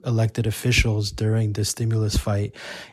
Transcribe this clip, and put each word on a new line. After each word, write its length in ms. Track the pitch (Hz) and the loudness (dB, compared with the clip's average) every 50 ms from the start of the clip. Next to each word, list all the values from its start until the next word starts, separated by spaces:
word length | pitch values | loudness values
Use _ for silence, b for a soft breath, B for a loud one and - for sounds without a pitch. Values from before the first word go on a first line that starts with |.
| - | -4
elected 400 | 123 117 113 113 110 - - 110 | 0 2 2 2 2 0 0 -2
officials 680 | 110 104 - - 123 120 - - 117 107 107 104 101 - | -2 -2 0 0 2 4 4 4 2 2 0 -2 -2 -4
during 400 | - 110 110 110 113 110 104 101 | -2 0 0 2 2 0 0 0
the 100 | 104 104 | -2 -2
stimulus 540 | - - - 117 113 113 110 110 101 - | -4 -2 -2 -2 0 0 0 0 2 0
fight. 360 | - - 110 104 101 101 104 B B B B B B B B | 0 0 2 0 0 -2 -4 B B B B B B B B